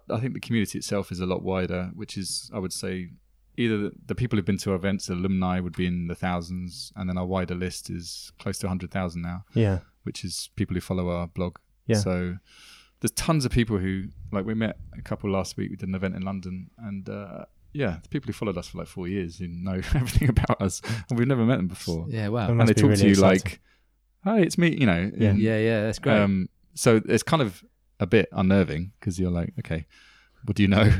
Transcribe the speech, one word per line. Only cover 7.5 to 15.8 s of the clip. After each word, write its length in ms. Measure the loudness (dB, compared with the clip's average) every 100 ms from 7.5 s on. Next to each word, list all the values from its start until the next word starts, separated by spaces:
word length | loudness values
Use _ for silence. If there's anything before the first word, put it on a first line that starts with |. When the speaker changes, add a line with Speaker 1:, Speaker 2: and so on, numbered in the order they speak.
| -4
Speaker 1:
list 340 | -6 -6 -10
is 440 | -10 -10 -14 -18 -10
close 180 | -8 -6
to 80 | -4
a 40 |
hundred 200 | -4 -4
thousand 300 | -4 -4 -4
now, 240 | -8 -8 -4
Speaker 2:
Yeah. 260 | 0 2 0 -4 _
Speaker 1:
which 220 | -12 -10 -8
is 240 | -10 -8 -6
people 180 | -4
who 80 | -4
follow 280 | -4 -2 -2
our 180 | -4 -6
blog. 300 | -4 -6 -6 _ _ -2
Speaker 2:
Yeah. 120 | 0
Speaker 1:
So 400 | 2 -2 -2 -6 -14 -20 -20 -20 _ _
there's 120 | -6
tons 340 | -2 0 0 2
of 60 |
people 260 | 2 2 0
who, 280 | -2 -4 -8 -14 -6
like, 140 | -4 -2
we 100 | -2
met 220 | -2 -4 -14 -12
a 40 |
couple 260 | -8 -6 -2
last 260 | -2 -2 -6
week. 120 | -8
We 60 |
did 100 | -6